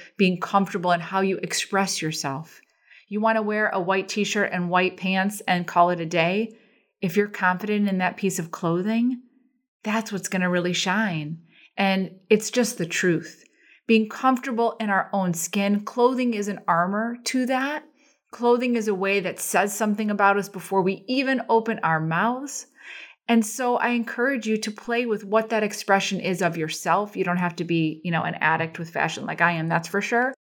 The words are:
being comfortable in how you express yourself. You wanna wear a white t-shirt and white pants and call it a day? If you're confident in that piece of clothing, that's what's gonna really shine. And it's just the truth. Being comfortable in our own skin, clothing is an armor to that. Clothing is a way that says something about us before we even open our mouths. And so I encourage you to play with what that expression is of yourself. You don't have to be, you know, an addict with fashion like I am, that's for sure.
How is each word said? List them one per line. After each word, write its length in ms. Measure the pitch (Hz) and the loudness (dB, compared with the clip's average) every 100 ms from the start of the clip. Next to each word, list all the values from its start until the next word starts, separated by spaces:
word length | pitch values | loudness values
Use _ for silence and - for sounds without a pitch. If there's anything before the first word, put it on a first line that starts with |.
| - - | -10 2
being 240 | 185 175 | 2 2
comfortable 520 | - 202 190 196 175 | 0 0 0 0 2
in 80 | 175 | 0
how 200 | 165 190 | 0 -2
you 180 | 196 185 | 0 -2
express 580 | 170 - - 196 190 - | -4 -4 -2 0 0 -2
yourself. 600 | 156 156 143 139 160 - _ _ _ - - | -4 -4 -6 -6 -10 -18 _ _ _ -20 -8
You 120 | 208 | -2
wanna 220 | 220 226 | 2 2
wear 260 | 208 214 214 | 0 0 0
a 100 | 196 | 0
white 300 | 180 190 190 | 0 0 0
t-shirt 400 | 208 202 214 202 | -2 0 0 0
and 200 | 180 175 | 0 0
white 260 | 180 185 185 | 2 2 0
pants 460 | 190 190 196 208 - | -2 0 0 -2 -2
and 200 | 175 170 | -2 2
call 240 | 175 175 | 4 4
it 100 | 175 | 4
a 60 | 165 | 0
day? 500 | 170 165 202 220 - _ _ _ _ | 0 2 0 -2 -8 _ _ _ _
If 120 | 185 | -2
you're 140 | 202 208 | 0 0
confident 580 | - 185 180 208 208 202 | 0 0 0 0 0 2
in 120 | 185 | 2
that 180 | 180 - | 0 0
piece 220 | 190 180 | -2 -2
of 120 | 165 | -4
clothing, 720 | - 170 175 202 226 247 247 - _ _ _ _ _ | -4 0 0 0 0 0 0 -8 _ _ _ _ _
that's 280 | 214 220 214 | -4 -4 -4
what's 180 | 196 - | -6 -4
gonna 200 | 190 180 | -2 0
really 240 | 180 175 | 0 0
shine. 640 | 170 190 196 214 156 151 165 - - - - | -2 0 0 -2 -4 -6 -10 -14 -20 -12 -2
And 360 | 196 190 185 - - | 0 0 -2 -8 2
it's 200 | 214 - | 2 2
just 280 | 247 240 - | 0 0 -2
the 80 | 165 | -4
truth. 580 | - 180 165 - - _ _ _ _ - | 0 2 0 -2 -14 _ _ _ _ 2
Being 220 | 220 214 | 4 4
comfortable 680 | - 262 254 277 226 233 233 | 0 2 2 0 0 0 0
in 80 | 214 | 0
our 220 | 190 - | 0 0
own 220 | 202 180 | 0 0
skin, 460 | 165 - 202 202 208 | -2 -2 0 2 0
clothing 520 | 208 247 247 254 247 | -2 2 2 4 0
is 160 | 214 208 | -2 -4
an 120 | 196 - | -4 0
armor 520 | 170 180 202 233 240 | 2 2 0 -4 -6
to 200 | - 254 | -4 -2
that. 400 | 254 254 277 302 - _ _ _ _ | 0 0 -2 -6 -10 _ _ _ _
Clothing 440 | - 240 240 247 | -2 2 4 2
is 140 | 240 214 | 0 0
a 60 | 190 | 0
way 240 | 196 202 | 0 0
that 180 | 175 - | -2 -4
says 340 | - 185 202 | -2 0 0
something 380 | - 214 208 214 | 0 -2 0 -2
about 260 | 208 202 202 | 2 4 4
us 120 | 190 | 0
before 340 | 185 - 190 | -8 -2 0
we 220 | 185 190 - | 0 -2 -2
even 360 | 254 269 254 - | -2 0 -2 2
open 300 | 226 226 220 | 2 2 -2
our 160 | 160 160 | 0 0
mouths. 680 | 160 160 220 254 277 - - _ - - - - - | 0 2 2 0 -6 -12 -14 _ -20 -20 -20 -10 2
And 180 | 233 214 | 4 4
so 300 | - 247 247 | 0 0 2
I 140 | 233 | 2
encourage 540 | 240 226 - 254 262 | 0 -2 -2 0 0
you 120 | 214 214 | 0 -2
to 160 | 214 | -2
play 340 | 214 - 233 240 | -8 -4 -2 0
with 160 | 208 | -2
what 280 | 196 220 220 | 0 0 2
that 120 | 220 | 0
expression 560 | 208 - - 196 196 185 | -2 -2 2 2 2 -2
is 240 | 180 180 | -2 0
of 140 | 180 165 | 0 0
yourself. 600 | 156 - 175 180 208 185 | -4 -4 0 2 0 -2
You 60 | |
don't 140 | 180 180 | -2 0
have 180 | 175 170 | -2 -2
to 80 | |
be, 360 | 165 170 156 - | 0 2 0 -2
you 80 | 175 | -4
know, 120 | 165 | -2
an 120 | 160 - | -2 0
addict 360 | 156 160 165 165 | 0 2 -2 -6
with 140 | 165 | -8
fashion 340 | 143 160 - | -2 -2 -2
like 160 | - 160 | -6 2
I 120 | 170 | 2
am, 160 | 170 160 | 2 0
that's 180 | 165 165 | 0 0
for 140 | 196 | -4
sure. 340 | 208 240 254 - | 0 0 0 -2